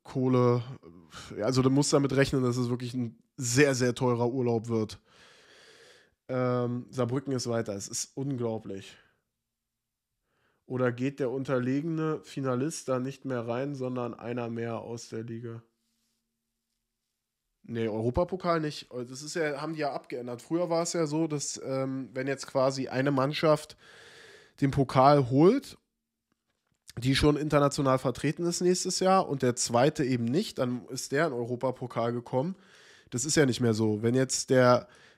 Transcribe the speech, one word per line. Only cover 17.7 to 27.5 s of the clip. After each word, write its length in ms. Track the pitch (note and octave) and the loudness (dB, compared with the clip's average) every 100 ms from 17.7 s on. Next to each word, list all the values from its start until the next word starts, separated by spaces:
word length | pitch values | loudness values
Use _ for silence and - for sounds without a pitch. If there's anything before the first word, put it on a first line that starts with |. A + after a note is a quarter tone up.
| A#2 A2+ | -4 -2
Europapokal 720 | G#2+ A2+ B2 F3 F#3 F3+ E3+ | 0 0 0 0 -2 0 0
nicht. 300 | D3+ C#3+ - B2 B2 | -2 -6 -12 -12 -10
Das 140 | C3 | -12
ist 140 | D3+ F3 | -10 -4
ja, 240 | D3+ C#3 | -4 -4
haben 140 | D#3 | -6
die 60 | D#3+ | -4
ja 120 | C#3+ | -4
abgeändert. 500 | - - C3+ B2 A#2+ | -4 -8 -10 -8 -10
Früher 260 | - E3 F3 | -4 -2 0
war 140 | E3 | 0
es 100 | E3+ | 0
ja 140 | F3 D#3 | 0 0
so, 220 | D3+ D#3+ | 0 -2
dass, 320 | D3+ - - | -2 -6 -8
ähm, 460 | - C3+ C3+ C3+ B2 | -6 -4 -4 -6 -8
wenn 120 | B2+ C3 | -6 -4
jetzt 220 | C3+ - | -4 -4
quasi 400 | C#3+ C3+ C3+ C3 | 0 2 0 -4
eine 240 | B2+ D#3 | 0 2
Mannschaft 640 | C#3 C3+ D3+ E3 D3+ - - - - - - - - _ - | 2 2 2 4 2 0 -20 -20 -20 -20 -20 -20 -20 _ -2
den 120 | C#3 | 0
Pokal 580 | C#3 C3 C#3 C3+ D3 B2+ | 2 2 6 8 8 4
holt, 480 | C3 E3+ C4+ - - _ _ _ _ _ _ _ _ _ _ - - | 6 6 6 -2 -16 _ _ _ _ _ _ _ _ _ _ -18 -4
die 160 | A#2+ | 0
schon 220 | C3+ D3+ D3 | 4 4 4
international 640 | D3+ | 2